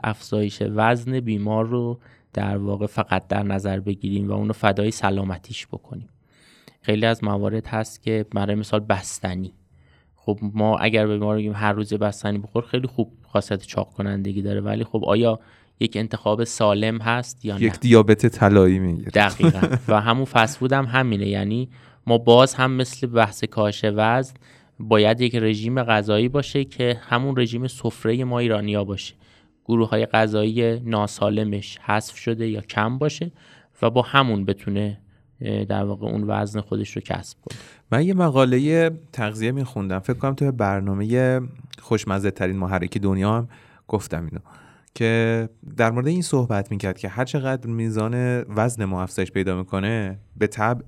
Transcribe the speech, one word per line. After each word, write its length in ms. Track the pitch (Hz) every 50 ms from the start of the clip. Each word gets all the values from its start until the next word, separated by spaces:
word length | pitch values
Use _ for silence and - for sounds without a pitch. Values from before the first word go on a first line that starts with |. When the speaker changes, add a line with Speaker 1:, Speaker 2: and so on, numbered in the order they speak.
| -
Speaker 1:
افزایش 580 | 110 107 - - - 110 107 104 101 - - 107 104 104
وزن 460 | 107 110 113 123 120 120 127 131 131
بیمار 460 | 120 113 107 101 101 107 107 110 113
رو 320 | 113 123 123 120 120 120 123 _ - - _ _ _ -
در 240 | 101 101 101 101
واقع 300 | 101 101 101 101 98 104
فقط 400 | 104 - - 104 - 95 95 - -
در 140 | 98 104 101
نظر 380 | 101 98 98 98 98 95 98
بگیریم 480 | 98 101 98 - - 98 98 101 101 101
و 40 | 101
اونو 200 | 101 104 107 107
فدای 380 | - - 104 95 101 104 113
سلامتیش 760 | - - - 98 98 98 98 95 92 87 - - 110 - -
بکنیم. 420 | - - - - - - - 113 - _ _ _ _ _ _ _ _ _ _ _ - _ _ -
خیلی 240 | - 107 107 113
از 180 | 113 117 - 110
موارد 420 | 104 101 101 101 101 107 110 -
هست 360 | - 113 110 110 - - - _
که 240 | 113 110 110 107 - -
برای 200 | 101 101 104 104
مثال 260 | 107 104 - - 107
بستنی، 720 | 107 110 101 98 - - - - - 95 92 92 95 95 - _ _ _ _ _ _ _ _ _ _ _ _
خب 240 | _ _ 110 104 - 107
ما 360 | 101 104 107 104 110 107 -
اگر 280 | - 113 110 110 107
به 120 | 107 104 104
بیمار 180 | 104 104 107
بگیم 160 | 107 107 107 104
هر 180 | 104 107 104 104
روز 200 | 107 107 104 107
یه 60 | 101
بستنی 400 | 107 101 101 - - 104 104 104
بخور، 260 | 104 - - 117 120
خیلی 220 | - - 127 131
خوب 260 | 127 - - 110 - - - -
خاصیت 440 | _ - 101 - - 104 98 -
چاق 260 | - - 107 98 - -
کنندگی 500 | - 101 101 98 98 98 101 98 101 98
داره، 180 | 101 101 101
ولی 240 | 101 104 107 113 113
خب 200 | - - 110 -
آیا 340 | - 101 113 117 117 110 - - - - _ _ _ _ _
یک 160 | 117 - -
انتخاب 480 | 104 113 110 - - - 107 107 110 117
سالم 540 | - - - 113 104 101 104 110 110 117 113
هست 460 | 110 117 117 123 123 - - - -
یا 120 | 107 101
نه؟ 60 | 98 113
Speaker 2:
یک 180 | 110 92 -
دیابت 460 | - 123 117 110 104 107 107 104 -
طلایی 520 | 113 - - 113 104 104 98 92 92 95 95
می‌گیره. 320 | 95 87 85 - 101 -
Speaker 1:
دقیقاً. 500 | - 107 104 98 92 - - 165 156 92 - 156 131
Speaker 2:
<laughs> 120 | 123 - -
Speaker 1:
و 120 | 113 104
همون 240 | 104 117 117 131 135
فست 340 | - - 120 110 113 - -
فود 140 | 127 127 139
هم 120 | 139 135
همینه، 440 | 117 120 131 131 120 107 98 101 101
یعنی 400 | 101 98 98 101 110 120 127 127 - - - - - _ _
ما 120 | - 117 117
باز 360 | 120 117 117 123 131 131 -
هم 160 | - 131 131
مثل 360 | 131 127 127 123 - - 135
بحث 380 | 120 117 117 110 104 - - -
کاهش 400 | - - 117 104 104 104 - -
وزن 500 | 107 104 107 107 113 120 131 135 135 - - - - - - _ _ _ -
باید 420 | 113 107 110 104 107 107 117 120
یک 160 | 123 117 120
رژیم 460 | 117 110 110 107 104 110 117 127 131 120
غذایی 460 | 117 110 107 104 107 104 107 117 123
باشه 360 | 131 143 139 - - 143 135
که 320 | - - - 123 120 120 120 - -
همون 300 | 120 123 135 139 135 127
رژیم 280 | 123 110 117 120 127
سفره 580 | 127 - - - 113 - - - 110 117 127 131
ما 140 | 127 120 120
ایرانیا 460 | 120 113 110 104 104 104 104 104 101
باشه، 300 | 98 98 95 - - - _ _ _ _ _ _ _ _ _ _
گروه‌های 420 | - 117 117 113 110 110 110 113
غذایی 760 | - - 110 110 107 107 107 107 110 110 120 117 117 113 117
ناسالمش 960 | 123 113 110 104 104 101 - - 101 104 104 107 110 104 104 101 98 - - -
حذف 380 | - - 104 110 - - -
شده 320 | - - 117 117 110 113 113
یا 120 | 104 107
کم 380 | - - - 107 107 117 127 131
باشه 340 | 151 151 151 - 170 175 - _ _ - - - _ _ _ _ -
و 80 | 113
با 120 | 117 123 120
همون 420 | - - 139 135 123 107 101 98
بتونه، 540 | 98 98 - - 104 101 101 104 104 104 104 - _ _ _ _ _ _ _
اه، 240 | - 104 107 104 104
در 200 | 101 104 101 101
واقع 220 | 101 101 101 107
اون 180 | 110 110 107 104
وزن 340 | 104 104 104 107 104 104 107
خودش 360 | 101 - 107 107 104 - -
رو 60 | 104 -
کسب 360 | - - 95 - - - - _
کنه. 140 | - - - - - - - _ _ 113
Speaker 2:
من 140 | 131 165
یه 80 | 185 190
مقاله 760 | 180 175 156 131 135 131 127 127 127 143 151 160 165 165 165 165 160 - - -
تغذیه 400 | 131 110 104 107 110 110 117 131
می‌خوندم، 460 | 139 131 123 - 107 98 95 95 95
فکر 200 | - - 123 -
کنم 160 | - 135 135
توی 160 | - 147 139
برنامه 880 | 131 113 104 98 98 98 98 98 98 98 104 110 120 127 131 127 127 127 127 123 - - - - - -
خوشمزه 500 | - - 117 104 - 101 98 98 98 98
ترین 260 | 95 - 98 92 95
محرک 420 | 98 92 92 95 90 87 92 - 107
دنیا 380 | 98 98 95 95 98 104 110
هم 120 | 117 120 120 - - - _ _ _ _ -
گفتم 360 | 110 95 - - - 80 85
اینو، 160 | 78 - - - - - - - - - _ _ _ _
که 540 | - 117 113 113 117 113 113 113 113 113 113 - _ - - -
در 140 | - 113 113
مورد 160 | 117 123 127
این 160 | 151 175 180 160
صحبت 480 | - 147 131 123 120 110 101 98 -
می‌کرد 280 | 107 95 - 95 90 -
که 100 | - 95
هر 160 | 95 117 127
چقدر 420 | 123 - 143 131 135 135 131 123
میزان 800 | 120 113 113 113 113 107 110 107 113 120 123 123 123 123 123 120 -
وزن 360 | 104 107 110 123 120 110 101
ما 180 | 95 92 90 92
افزایش 300 | 90 - - 92 - -
پیدا 260 | 98 90 95 92 92
می‌کنه، 600 | 92 - 98 95 98 107 117 113 101 95 95 101 - _ -
به 100 | - 107
تبع 340 | 104 - 113 107 113 123 123 -